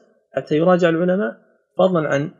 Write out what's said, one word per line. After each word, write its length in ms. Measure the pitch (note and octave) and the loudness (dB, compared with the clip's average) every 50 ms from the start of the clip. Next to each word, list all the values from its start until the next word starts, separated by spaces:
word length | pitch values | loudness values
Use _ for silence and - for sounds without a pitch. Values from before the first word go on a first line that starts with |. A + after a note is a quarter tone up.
| _ _ _ _ _ _ | _ _ _ _ _ _
حتى 240 | - C3+ C3+ - D3+ | -10 -10 -4 -2 -2
يراجع 340 | D3+ E3 F3+ F3+ F3 F3+ E3 | 0 2 2 2 2 2 0
العلماء، 420 | E3 D#3+ F3+ F3+ F3+ G3 G#3+ A3+ G#3+ - _ _ _ _ _ _ _ - | 0 0 0 0 -2 -2 -4 -6 -8 -12 _ _ _ _ _ _ _ 0
فضلا 300 | F3+ F#3+ F#3 E3 D3+ C#3+ | 0 2 2 0 -2 -2
عن 240 | C#3+ C#3 C#3+ E3 - _ | -2 -2 -4 -6 -10 _